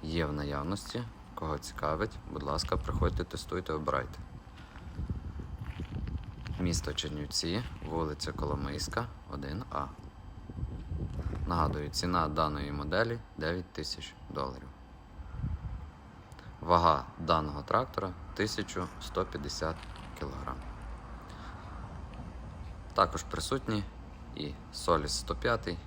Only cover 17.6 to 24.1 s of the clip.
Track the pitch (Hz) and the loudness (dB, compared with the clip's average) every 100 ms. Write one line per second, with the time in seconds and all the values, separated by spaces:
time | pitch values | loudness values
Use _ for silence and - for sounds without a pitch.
17.6 | - 110 131 - 98 85 - - 107 - | 4 4 4 0 -2 -4 -8 0 2 2
18.6 | 98 92 90 - - - 95 71 71 - | -2 -2 -2 -4 -2 0 0 -2 -4 0
19.6 | 80 82 - - - - 71 - - 64 | 0 -2 -6 -10 -10 -6 -6 -4 -4 -6
20.6 | - - - - - - - - - - | -6 -8 -8 -8 -10 -10 -10 -10 -10 -10
21.6 | - - - - - - - - - - | -10 -8 -8 -8 -8 -8 -8 -8 -10 -8
22.6 | - - - - 92 - - - - 135 | -8 -8 0 6 6 6 -2 -2 0 0
23.6 | - 107 101 - - | 2 2 0 -6 -12